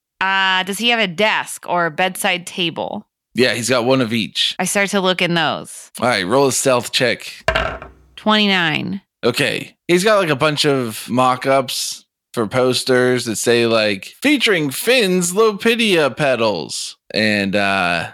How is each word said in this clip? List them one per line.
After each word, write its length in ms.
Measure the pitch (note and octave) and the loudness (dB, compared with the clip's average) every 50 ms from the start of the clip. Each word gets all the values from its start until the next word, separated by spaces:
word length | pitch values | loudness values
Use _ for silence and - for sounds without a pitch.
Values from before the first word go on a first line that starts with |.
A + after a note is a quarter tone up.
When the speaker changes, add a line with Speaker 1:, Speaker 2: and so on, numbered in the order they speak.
| _ _ _ - | _ _ _ -4
Speaker 1:
Uh, 420 | F#3 F#3+ G3 F#3+ F#3+ F#3+ F#3 F#3 F#3 | -2 0 0 0 2 2 0 0 -2
does 140 | G3 G3 G3 | -2 -4 -2
he 100 | A#3 A#3+ | 0 0
have 100 | A#3+ A3+ | 2 2
a 60 | G#3 | 0
desk 580 | F#3 D#3 F#3 G#3+ G#3+ F#3 C#3+ C3 - - - - - | -2 0 0 0 0 0 -2 -4 -6 -10 -14 -6 -4
or 180 | F3 F3 E3+ | -2 0 0
a 40 | E3 | -2
bedside 560 | D3 F#3 F#3 F#3 F3+ - - G3 F3+ F3 F3+ | 0 -2 -2 -2 -2 -2 -2 -2 -2 -2 -6
table? 600 | - - F#3+ F3 E3 - A2 F#2+ - - G#3 - _ _ _ _ _ - | -10 -6 -4 -4 -4 -4 -6 -8 -6 -8 -10 -12 _ _ _ _ _ 0
Speaker 2:
Yeah, 200 | A2 B2+ A#2+ G#2 | 0 2 2 2
he's 140 | A#2+ A2 A#2+ | -2 0 0
got 160 | C3 A#2+ A#2 | 0 2 2
one 160 | B2+ C3+ C3+ | 2 2 2
of 120 | A#2+ G#2+ | 0 -2
each. 420 | A#2+ A2+ F#2 - - - - - - - | -2 -4 -4 -4 -4 -2 -2 -2 -2 -4
Speaker 1:
I 60 | F#3 | -4
start 240 | - - G3+ G3 F#3 | -2 0 -2 -2 0
to 100 | G#3 G3 | 0 0
look 220 | F3+ F#3 F3+ F3+ | 0 0 0 0
in 120 | F3+ E3 E3+ | 0 0 0
those. 560 | E3 D#3 C3+ G#2 D#2+ - - - - - - - - | 0 0 0 -2 -4 -8 -14 -18 -20 -20 -18 -8 -2
Speaker 2:
All 60 | A2 | 0
right, 200 | B2+ A#2 G2+ F2+ | 0 0 0 0
roll 220 | F#2 B2 C#3 C#3 C3 | 2 2 4 4 4
a 40 | |
stealth 400 | - - - C3+ B2 A#2+ G#2+ - | 2 0 2 2 2 2 0 -2
check. 520 | - - C3 A#2 F#2+ - - - - - - - - - - - - - - - - _ _ _ _ | -2 0 0 0 0 -2 -8 -18 -18 -6 -6 -4 -2 -2 -4 -4 -8 -10 -14 -18 -20 _ _ _ _
Speaker 1:
Twenty-nine. 840 | - - G#3+ G#3+ G#3+ G#3 G3+ F#3+ F3+ E3+ D#3 D3 - - - G3 G3 _ _ _ - - | -4 0 2 2 4 4 2 2 2 0 0 -2 -4 -4 -6 -8 -10 _ _ _ -2 -2
Speaker 2:
Okay. 520 | A#2+ A#2 - C3+ A2+ - - - - _ _ - - | 0 0 2 -2 0 -2 -4 -8 -10 _ _ -2 0
He's 160 | F3 F3+ F#3+ | 0 2 4
got, 140 | A3 G#3+ G3 | 4 2 2
like, 100 | F#3 D#3 | 2 0
a 80 | C#3+ | 0
bunch 280 | B2 D3+ D3+ D3 - - | 0 0 0 0 0 0
of 440 | D3 C#3 C3 B2 A2+ G#2+ - - - | 0 2 0 -2 -4 -8 -12 -8 -2
mock-ups 960 | A#2 B2+ B2+ B2+ B2+ B2+ - C#3 C3+ C3+ B2+ - - - - - - - _ _ _ _ _ _ - | 0 2 2 2 2 0 0 2 2 2 2 -2 -6 -6 -6 -8 -10 -12 _ _ _ _ _ _ -4
for 120 | B2 A2 | -4 -4
posters 760 | G2 - B2+ B2+ B2+ A#2+ - - - B2+ B2 B2 B2+ B2+ B2 A#2+ | 0 0 2 2 2 0 0 0 2 2 4 4 2 2 0 -2
that 120 | A#2 G2+ | -4 -4
say, 300 | - - A#2+ A#2+ A#2+ A#2 | -2 2 2 2 4 4
like, 500 | A2+ A2+ A2 G#2+ G#2 G2+ F#2+ - - - - | 2 2 2 2 0 -2 -4 -8 -16 -14 -4
"Featuring 480 | - C#4+ D4+ A#3 - A3+ F#3+ E3 D3+ C3+ | 0 0 2 2 2 0 0 0 0 -4
Finn's 640 | B2+ - - A3+ C4 C4 G3+ F#3 F3+ F#3 F3 F3 | -4 -4 0 2 2 4 4 2 2 0 0 0
Lopidia 840 | F3 G#3+ A3+ A3 G3+ F#3+ - A3+ A#3+ A3+ A#3 G#3 F3 D#3+ D3 C3+ A#2 | 2 2 2 2 2 2 0 0 2 2 2 2 2 2 2 0 0
petals." 800 | - D3+ C3+ B2 A2+ A2+ G#2+ G2 D#2+ C2+ G#1+ - - - - - _ _ - | 0 0 0 2 2 2 0 0 -2 -6 -8 -8 -8 -8 -10 -14 _ _ -6
And, 440 | - G#2 G#2+ G#2+ G#2 G2+ G2 G2 F#2+ | -2 0 2 2 2 0 0 0 0
uh, 540 | G2+ G2+ G2 G2 G2 F2+ F2 F2 E2 - - | 0 0 2 0 0 0 0 0 -2 -4 -8